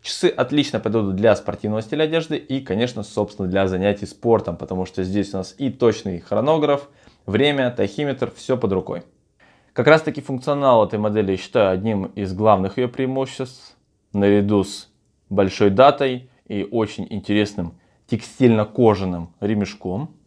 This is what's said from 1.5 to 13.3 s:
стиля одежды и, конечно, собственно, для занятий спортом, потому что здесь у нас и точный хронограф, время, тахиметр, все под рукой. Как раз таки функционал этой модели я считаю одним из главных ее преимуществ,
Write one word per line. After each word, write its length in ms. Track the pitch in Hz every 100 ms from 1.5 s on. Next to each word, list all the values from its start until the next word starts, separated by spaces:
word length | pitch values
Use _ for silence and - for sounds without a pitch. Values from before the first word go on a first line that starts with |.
| 98 107 107
стиля 220 | 113 151
одежды 340 | 156 165 160 147
и, 240 | - 131
конечно, 400 | 135 98 120 123
собственно, 460 | 101 - 104 - 92
для 200 | 95 95
занятий 380 | 92 101 101 95
спортом, 520 | - 117 113 92 82
потому 280 | - 92 90
что 160 | -
здесь 320 | 92 101 98
у 40 | 98
нас 180 | 92 -
и 140 | 139
точный 480 | - 120 110 101 85
хронограф, 680 | - 104 131 160 147 143 - _ _ _ -
время, 460 | 104 143 143 123
тахиметр, 600 | 123 101 - 147 131 120 -
все 200 | - 123
под 180 | 113
рукой. 300 | 95 - 87 - _ _ _ _ _ _
Как 140 | - 123
раз 160 | 160
таки 180 | 160 -
функционал 640 | 117 131 135 143 139 120 101
этой 140 | 107
модели 320 | 107 107 95
я 60 | 92
считаю 340 | - 123 98
одним 340 | 92 107 104 95
из 260 | - 95
главных 460 | 95 107 98 95 113
ее 120 | 123
преимуществ, 880 | 123 131 131 131